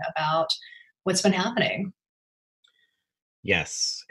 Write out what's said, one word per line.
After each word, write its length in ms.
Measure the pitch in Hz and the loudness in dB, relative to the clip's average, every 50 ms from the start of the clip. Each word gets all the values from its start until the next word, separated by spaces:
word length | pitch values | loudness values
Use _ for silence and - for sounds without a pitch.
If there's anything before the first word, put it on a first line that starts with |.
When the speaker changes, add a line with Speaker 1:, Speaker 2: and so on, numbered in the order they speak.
| 156 160 - | -4 -4 -4
Speaker 1:
about 320 | 156 156 156 160 165 160 - - - - - - - - _ _ _ - | -2 0 2 2 2 2 0 -2 -6 -8 -20 -20 -20 -20 _ _ _ -2
what's 180 | 190 185 185 - | 0 2 4 4
been 100 | 196 190 | 4 4
happening. 580 | 185 190 233 240 226 - - - - 196 190 - _ _ _ _ _ _ _ _ _ _ _ _ _ _ _ _ _ _ _ _ _ _ _ _ _ _ _ _ _ | 4 2 0 0 0 0 0 0 -2 -4 -6 -8 _ _ _ _ _ _ _ _ _ _ _ _ _ _ _ _ _ _ _ _ _ _ _ _ _ _ _ _ _
Speaker 2:
Yes. 640 | - - 92 82 78 - - - - - - - - - | -2 0 0 0 0 -2 -4 -4 -4 -4 -4 -8 -10 -6